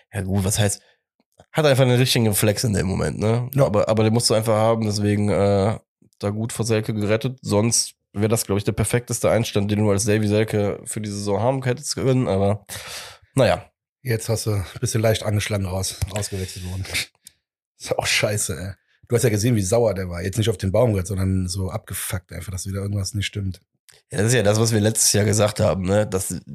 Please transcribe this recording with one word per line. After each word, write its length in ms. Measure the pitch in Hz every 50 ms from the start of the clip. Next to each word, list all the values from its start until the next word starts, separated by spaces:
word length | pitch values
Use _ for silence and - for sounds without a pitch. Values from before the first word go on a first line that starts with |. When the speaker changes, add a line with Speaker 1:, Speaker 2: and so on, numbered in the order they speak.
| _ _ -
Speaker 1:
ja 80 | 107
gut, 240 | 95 92 95 101 95
was 140 | 104 - -
heißt, 240 | 104 101 - - _ _ _ _ _ _ _ _ _ _ _ _ - _
hat 140 | - 160 151
einfach 200 | 147 131 120 135
einen 120 | 123 123 120
richtigen 280 | 131 127 - 127 113 110
Reflex 340 | 101 - - 107 101 - -
in 100 | 117 101
dem 120 | 90 85
Moment, 320 | 92 95 82 82 76 60 55
ne? 300 | 98 110 113 120 123 127 135
Speaker 2:
Ja. 100 | 139 139
Speaker 1:
Aber, 240 | - 104 104 - -
aber 160 | 110 107 110
den 80 | 110 110
musst 160 | 120 - -
du 60 | 117
einfach 200 | 107 110 120 110
haben, 280 | 107 110 113 117 113 110
deswegen, 460 | 107 101 104 101 104 104 101 104 104
äh, 480 | 85 82 101 101 101 98 95 95 92 - _ _ _ _ _ _ _ -
da 120 | 104 101
gut 220 | 104 107 110 113 -
vor 140 | - 107
Selke 260 | 117 110 107 107 - 110
gerettet, 460 | 107 104 101 110 110 - 131 127 -
sonst 540 | - 104 104 104 110 120 117 - - - - _ _ _ -
wäre 160 | 98 107 107
das, 160 | 113 110 -
glaub 140 | - 98 104
ich, 60 | -
der 80 | - 104
perfekteste 580 | - 107 - - 117 - - 117 - - 90
Einstand, 400 | 87 110 117 - - 104 101 104
den 80 | 104 104
du 120 | 107 107
als 140 | 98 98 104
Davy 240 | 104 104 110 107 101
Selke 500 | 104 107 113 110 - 104 101 101 - - -
für 160 | - - 117
die 80 | 107 104
Saison 320 | 101 101 101 101 101 98
haben 220 | 110 127 139 135 127
hättest 300 | 123 123 123 143 - -
können, 340 | - 92 135 131 127 123 80
aber 380 | 95 95 98 98 107 - - - - - - - - - - - - - _ _ -
naja. 300 | 135 123 95 87 87 - - _ _ _ _ _ _ -
Speaker 2:
Jetzt 260 | 123 113 107 - -
hast 160 | 113 - -
du 60 | 113
ein 140 | 107 101 90 - - -
bisschen 200 | - 113 - 113
leicht 220 | 110 113 110 - -
angeschlagen 420 | 110 104 104 - - 107 101 95
raus, 340 | 90 92 95 95 - - - - -
ausgewechselt 580 | - 107 101 - 101 95 92 92 - 95 90 90
worden. 160 | 92 95 92 - - - - - _ _ - - _ _ _ _ _ _ _ _ _ -
Ist 200 | - - - -
auch 80 | -
scheiße, 520 | - - - - 107 104 104 - - 85 67
ey. 120 | 90 98 95 _ _ _ _ _ _ -
Du 80 | 120
hast 60 | 110 123
ja 80 | 117
gesehen, 260 | 107 101 101 127 120
wie 60 | 107 95
sauer 320 | 90 113 120 117 107 95
der 160 | 95 95 90
war. 120 | 87 87 90
Jetzt 140 | 98 90
nicht 140 | 113 104 -
auf 80 | 90 -
den 120 | - 95
Baumgart, 360 | 90 107 127 117 104 95 87
sondern 420 | - 98 92 95 95 95 95 92 90
so 220 | 87 95 95 90
abgefuckt 600 | 82 92 - - 92 - - - - 90 - - -
einfach, 200 | 87 87 - 90
dass 140 | 95 -
wieder 160 | 98 95 98 98
irgendwas 320 | 101 101 101 95 - -
nicht 120 | 101 95
stimmt. 340 | - - 104 98 95 90 - _ _ _ _ _ _ - - _ - -
Speaker 1:
Ja, 60 | 92
das 100 | 104 113
ist 60 | 127
ja 80 | 120 98
das, 160 | 101 107 110
was 100 | 117 113 117
wir 80 | 104
letztes 320 | 104 110 117 - - - -
Jahr 120 | 101 104
gesagt 340 | 107 101 107 104 104 - -
haben, 240 | 107 98 80 95 90
ne? 240 | 90 98 107 107
Das 340 | - - 90 - - 90 - - - 69